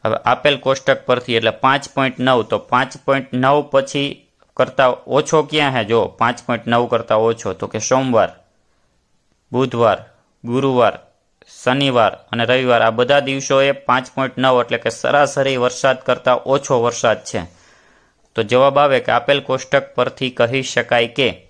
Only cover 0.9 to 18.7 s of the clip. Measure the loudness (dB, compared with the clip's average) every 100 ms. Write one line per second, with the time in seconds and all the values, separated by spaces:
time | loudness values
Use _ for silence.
0.9 | -2 0 -2 0 -2 0 0 0 0 -2
1.9 | -4 -4 -2 0 0 0 -4 -2 -2 -2
2.9 | -6 -4 -4 -4 -2 0 0 0 -2 -2
3.9 | -4 -6 -8 _ _ _ -4 -2 2 2
4.9 | 2 -2 -2 2 0 0 -2 0 -2 0
5.9 | 0 0 -2 -2 -2 -6 -6 0 0 0
6.9 | -2 0 2 2 -2 -6 -8 -8 -8 -2
7.9 | -2 2 2 2 -2 _ _ _ _ _
8.9 | _ _ _ _ _ _ -2 -2 2 2
9.9 | 2 -4 _ _ _ -6 -2 0 2 2
10.9 | 0 _ _ _ _ _ -6 -2 0 2
11.9 | 2 2 0 _ -4 0 0 2 2 2
12.9 | 0 2 2 0 -6 0 2 2 0 -2
13.9 | -2 -2 -6 -6 -2 2 2 0 -2 -4
14.9 | -4 0 2 2 0 -2 0 -2 0 -2
15.9 | -2 -2 -2 0 0 0 -2 0 0 0
16.9 | 0 0 -2 -4 -10 -10 _ _ _ _
17.9 | _ _ _ _ -6 0 4 4